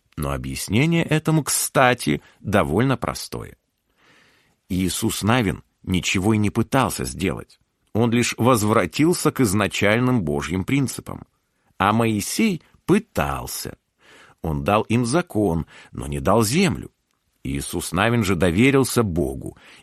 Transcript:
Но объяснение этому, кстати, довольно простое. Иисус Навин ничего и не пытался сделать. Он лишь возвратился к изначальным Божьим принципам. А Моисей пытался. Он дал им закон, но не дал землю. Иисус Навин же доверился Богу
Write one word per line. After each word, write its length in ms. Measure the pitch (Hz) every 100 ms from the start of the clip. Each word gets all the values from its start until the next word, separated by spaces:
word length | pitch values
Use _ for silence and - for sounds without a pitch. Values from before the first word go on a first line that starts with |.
| _ -
Но 160 | 71
объяснение 720 | 69 64 67 - 104 156 170
этому, 400 | - 156 156 160
кстати, 800 | 131 - - - 127 123 - - - _
довольно 580 | 90 98 76 82 135 131
простое. 600 | - 67 - 60 50 - _ _ _ _ _ _ _ _ _ _ -
Иисус 540 | 92 92 - 113 -
Навин 400 | 98 123 101 60 - _
ничего 500 | - 92 - 98 95
и 40 | 110
не 120 | 104
пытался 540 | 117 110 135 110 -
сделать. 560 | 64 62 92 62 - _ _ _ _
Он 180 | 107 120
лишь 240 | 120 113 -
возвратился 920 | 120 123 104 107 92 - 151 175 156
к 100 | -
изначальным 800 | 120 104 98 - 101 113 127 127
Божьим 440 | 78 71 73 92 90
принципам. 580 | 139 127 - - - - _ _ _ _ -
А 160 | 98
Моисей 680 | 110 117 107 - - 220 170 - _ -
пытался. 920 | 196 - - 71 67 64 - - - _ _ _ - - _
Он 200 | 85 73
дал 200 | 71 107
им 220 | 104 117 120
закон, 600 | 151 175 107 101 82 73 - -
но 140 | - 65
не 140 | 71
дал 240 | 69 104
землю. 480 | 107 147 190 73 - _ _ _ _ _
Иисус 480 | - 69 - 87 -
Навин 320 | 82 107 120
же 120 | 95 92
доверился 640 | 90 85 131 135 127 -
Богу 560 | 107 82 67 67 - - - -